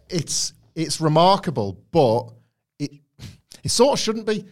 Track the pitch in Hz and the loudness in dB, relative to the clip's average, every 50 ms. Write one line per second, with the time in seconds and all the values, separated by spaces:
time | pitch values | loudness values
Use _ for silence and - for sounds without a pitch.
0 | _ - 180 170 - - - - - - - _ _ _ _ 160 160 156 - - | _ -6 -6 -6 -4 -4 -4 -6 -6 -6 -10 _ _ _ _ -8 -6 -6 -4 -2
1 | 160 151 151 160 175 190 196 196 - 175 127 120 101 98 90 - _ _ - 165 | 0 2 4 4 6 6 4 2 0 -4 -4 -4 -6 -6 -8 -12 _ _ 2 2
2 | 139 113 113 120 113 - - - _ _ _ _ _ _ _ - 147 - 147 - | 4 4 2 0 -2 -6 -14 -20 _ _ _ _ _ _ _ -12 -12 -12 -12 -16
3 | _ _ _ _ - - - _ _ _ - - - - - - 247 285 247 - | _ _ _ _ -20 -20 -20 _ _ _ -18 -10 -6 -2 2 4 4 4 2 0
4 | - 214 214 226 208 220 220 208 202 - | -2 -4 -4 -4 -4 -4 -4 -4 -6 -12